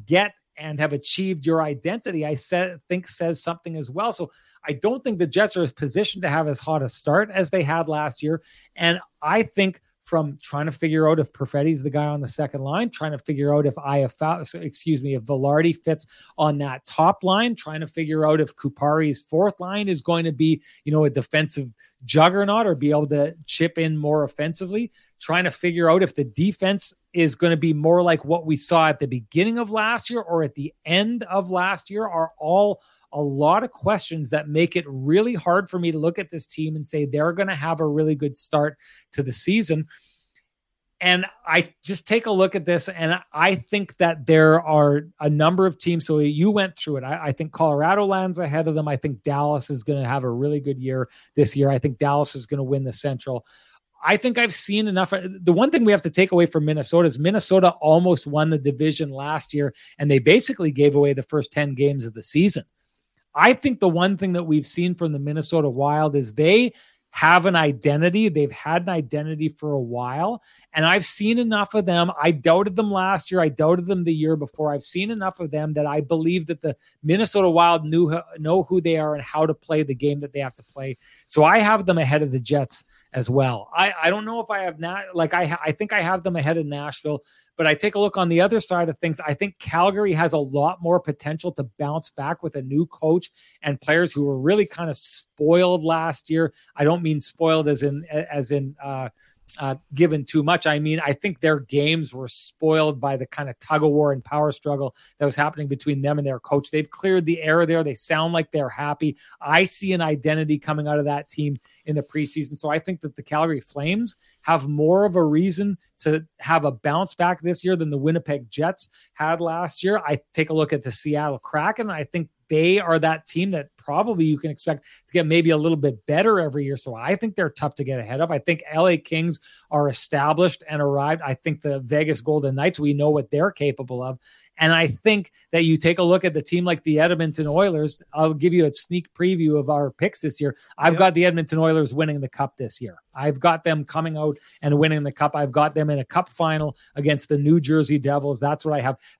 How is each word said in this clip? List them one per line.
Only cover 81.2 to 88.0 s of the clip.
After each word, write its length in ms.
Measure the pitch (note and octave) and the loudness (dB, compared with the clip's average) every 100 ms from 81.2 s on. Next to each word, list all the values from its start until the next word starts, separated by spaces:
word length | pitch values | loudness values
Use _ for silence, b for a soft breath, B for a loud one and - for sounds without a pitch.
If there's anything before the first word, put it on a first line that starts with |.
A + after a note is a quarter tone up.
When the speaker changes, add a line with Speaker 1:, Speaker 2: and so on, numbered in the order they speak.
| - | -2
Speaker 1:
So 160 | D#3 | 6
I 160 | D3+ A3 | 8 8
have 260 | G#3 G#3+ F#3 | 6 4 2
them 120 | E3+ | 2
ahead 260 | C3 D3+ | 2 2
of 80 | D3 | 0
the 80 | C3 | -2
Jets 460 | A#2 C#3+ B2+ - b b b | 0 -2 -2 -8 b b b
as 160 | B2+ A#2 | -6 0
well. 400 | C3+ C3 A2+ G#2+ E3 | 2 2 0 -4 0
I, 180 | G3 F3 | 0 2
I 60 | E3 | 0
don't 140 | G#3 | 0
know 160 | G#3+ A#3 | -4 -6
if 100 | A3+ | -4
I 100 | G3+ | -4
have 200 | F3+ D#3 | -6 -6
not, 340 | E3 G3 F#3+ | -8 -8 -6
like, 200 | F3 D#3 | -2 0
I, 240 | F3 D#3 E3+ | 0 -2 -2
I 120 | D#3 | -4
think 180 | - G#3 | -6 -4
I 100 | G#3 | -2
have 220 | E3+ F#3 | 0 -2
them 140 | F3+ E3 | -2 -2
ahead 200 | C#3+ E3 | 0 -2
of 80 | D3 | -4
Nashville, 600 | C#3+ D3 - D3+ D3 b b b - | -8 -10 -8 -6 -6 b b b -2
but 100 | D#3+ | 0
I 60 | |
take 220 | D3+ G#3 | 2 0
a 40 | |
look 160 | G3+ | 0